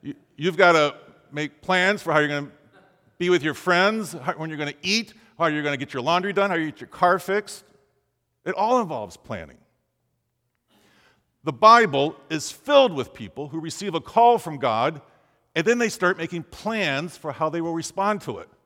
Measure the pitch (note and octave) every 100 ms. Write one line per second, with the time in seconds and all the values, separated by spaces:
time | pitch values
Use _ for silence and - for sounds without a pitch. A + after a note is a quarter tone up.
0 | D3 C#3+ _ - E3 E3+ F3+ E3 D3 -
1 | - - _ C#3+ D3+ _ - F#3 F#3 G#3
2 | - D3+ D3 C#3+ C#3+ - _ _ _ _
3 | _ _ F3 F3+ D3 C#3+ - F3 G3 A3
4 | F#3 E3+ C#3 E3 D#3+ D3+ D3 C#3+ F3+ G#3+
5 | A3+ - _ _ E3 D3+ D3 C#3+ C#3 C3+
6 | B2 F3 F#3+ F#3+ G3+ E3+ D#3 - - -
7 | F3+ F#3 - G3 G3+ - _ _ _ _
8 | _ _ _ _ - F#3 G#3+ B3+ G3+ C3+
9 | G2+ - - G2+ D#2 C2 _ _ _ _
10 | _ _ _ _ _ _ _ _ _ _
11 | _ _ _ _ D3+ A#2+ G#3+ A#3 G#3+ C#3
12 | D3 - - D#3+ - - - C#4+ C4 D3+
13 | A#2+ - G#2+ - D3 D#3 D#3+ - G3+ E3
14 | - - A#3 A#3 - D3 B2 A2 C3+ D#3
15 | - _ _ _ _ D#3+ E3+ A#3+ A#3 -
16 | F3+ E3 E3 E3+ D#3 - G#3 A3 F3 C3+
17 | E3+ - D#3 B2+ D#3 E3 E3 E3 D#3 -
18 | G3 G#3 - G2+ E2+ _